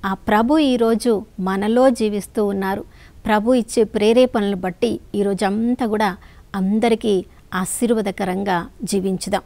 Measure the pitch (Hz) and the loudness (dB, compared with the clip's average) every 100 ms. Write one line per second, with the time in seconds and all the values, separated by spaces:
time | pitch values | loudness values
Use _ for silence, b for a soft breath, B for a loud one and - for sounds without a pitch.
0 | 196 190 - 208 233 311 294 247 226 226 | -4 -4 0 2 4 4 4 2 2 2
1 | 247 208 214 - 185 190 208 233 262 240 | 2 0 -2 -6 -4 -2 0 4 4 4
2 | 214 208 - - 208 196 190 202 - b | -2 -2 -6 -2 -2 0 -2 -4 -8 b
3 | b b - 214 214 254 220 - 214 220 | b b 0 0 2 2 2 0 0 2
4 | 208 233 247 240 202 196 185 175 240 214 | 2 4 4 2 -2 -2 -6 -4 -4 -4
5 | - 202 202 196 202 208 233 254 240 214 | -6 -4 -2 0 -2 -2 -2 -2 -2 0
6 | 214 185 b b b 196 185 214 233 220 | -2 -4 b b b -4 0 2 2 0
7 | 226 190 185 b - 185 185 - 233 226 | 0 -2 -2 b -8 -6 -6 -2 0 0
8 | 202 185 190 185 202 175 - - 220 196 | -2 -4 -4 -4 -2 -2 -4 -10 -4 -2
9 | 190 185 - 190 | -2 -4 -4 -6